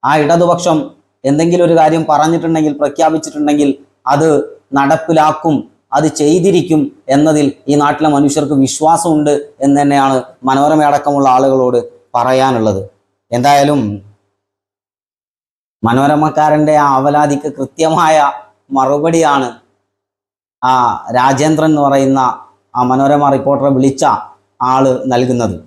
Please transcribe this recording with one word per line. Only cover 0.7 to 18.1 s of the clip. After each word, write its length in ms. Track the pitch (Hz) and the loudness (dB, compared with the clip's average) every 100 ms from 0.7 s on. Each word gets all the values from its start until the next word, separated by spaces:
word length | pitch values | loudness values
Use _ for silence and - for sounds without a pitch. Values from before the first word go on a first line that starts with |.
| 156 135 - _ _ | -2 -4 -14 _ _
എന്തെങ്കിലും 400 | 135 147 165 175 170 | -2 0 0 2 2
ഒരു 120 | 165 | 4
കാര്യം 280 | 156 160 156 | 2 0 0
പറഞ്ഞിട്ടുണ്ടെങ്കിൽ, 640 | 147 156 165 165 160 151 | 0 0 -2 -2 -2 -2
പ്രഖ്യാപിച്ചിട്ടുണ്ടെങ്കിൽ 1120 | 143 147 143 160 156 - 147 147 147 143 135 - _ 127 | -2 -6 0 -2 -2 -6 -6 -2 0 0 -2 -10 _ -4
അത് 540 | 143 160 143 - - _ | 0 2 0 -4 -14 _
നടപ്പിലാക്കും 1000 | 139 139 160 - 160 151 151 165 139 - _ _ - | -2 0 -2 0 0 2 0 -2 -4 -6 _ _ -2
അത് 120 | 156 - | -2 -2
ചെയ്തിരിക്കും 600 | 151 180 180 180 147 156 139 - - | 0 2 2 0 0 -2 -2 -8 -2
എന്നതിൽ 320 | 139 156 151 143 - - | 0 2 2 -2 -4 -2
ഈ 60 | 147 | 0
നാട്ടിലെ 260 | 143 147 156 143 | 0 0 0 2
മനുഷ്യർക്ക് 400 | 143 151 143 143 | 0 0 -2 0
വിശ്വാസമുണ്ട് 720 | 135 - 156 165 170 151 147 143 - _ | 0 0 0 0 0 0 0 -2 -4 _
എന്ന് 120 | 135 143 | 0 2
തന്നെയാണ് 360 | 143 143 135 131 - - 131 | 2 2 0 -2 -6 -8 -2
മനോരമ 360 | 135 147 156 147 | 0 2 2 2
അടക്കമുള്ള 400 | 143 147 143 135 127 | 0 0 0 2 2
ആളുകളോട് 420 | 135 131 127 120 120 - _ 123 | 2 2 0 -2 -4 -18 _ -4
പറയാനുള്ളത്. 680 | 123 131 131 123 110 95 - _ _ _ _ 120 | 0 0 0 0 -2 -2 -8 _ _ _ _ -2
എന്തായാലും 440 | 131 143 143 143 107 101 98 _ _ _ _ _ _ _ _ _ _ _ _ _ _ _ _ _ | 2 2 2 0 -4 -8 -14 _ _ _ _ _ _ _ _ _ _ _ _ _ _ _ _ _
മനോരമക്കാരൻ്റെ 920 | 110 123 139 151 156 151 151 151 151 151 | -2 0 2 2 0 0 0 2 2 2
ആ 20 | 143 135 | 2 2
അവലാതിക്ക് 500 | 139 147 147 143 151 139 | 0 0 0 -2 -6 -8
കൃത്യമായ 580 | 131 - 160 160 160 | -10 -4 -2 0 2